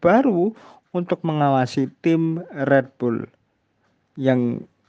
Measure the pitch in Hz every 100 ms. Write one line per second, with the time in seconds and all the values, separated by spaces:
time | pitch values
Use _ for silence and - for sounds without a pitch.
0 | 170 214 277 185 196 220 - - _ 180
1 | 180 175 165 151 143 135 123 - 131 -
2 | 170 165 165 160 170 151 135 139 127 -
3 | 123 113 - _ _ _ _ _ _ _
4 | _ - 131 127 120 117 - _